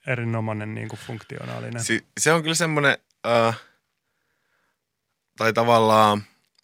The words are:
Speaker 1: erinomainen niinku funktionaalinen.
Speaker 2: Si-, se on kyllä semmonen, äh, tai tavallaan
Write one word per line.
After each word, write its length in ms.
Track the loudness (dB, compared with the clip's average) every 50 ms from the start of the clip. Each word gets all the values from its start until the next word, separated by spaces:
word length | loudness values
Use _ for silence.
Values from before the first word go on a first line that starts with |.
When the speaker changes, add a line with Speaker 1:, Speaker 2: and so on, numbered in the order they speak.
| _ -8
Speaker 1:
erinomainen 680 | -6 -6 -4 -4 -4 -4 -4 -6 -6 -8 -8 -10 -10
niinku 200 | -10 -12 -12 -14
funktionaalinen. 880 | -14 -14 -14 -14 -14 -14 -16 -16 -14 -12 -12 -12 -12 -12 -10 -10 -8 -6
Speaker 2:
Si-, 220 | -4 -4 -4 -6 _ _ -2
se 140 | 0 2 2
on 80 | 2
kyllä 140 | 0 -2 -4
semmonen, 420 | -2 -2 -2 -2 0 0 0 0 -2 _ _ _ _ -4 0
äh, 320 | 2 2 2 2 0 -4 -8 _ _ _ _ _ _ _ _ _ _ _ _ _ _ _ _ _ _ _ _ _ _ _ _ _ _ _ _ _ _ _ _ _ _ -2
tai 160 | -2 0 2
tavallaan 680 | 2 2 4 4 4 6 6 6 6 6 6 4 2 -2 -8 _ _ _ _ _ _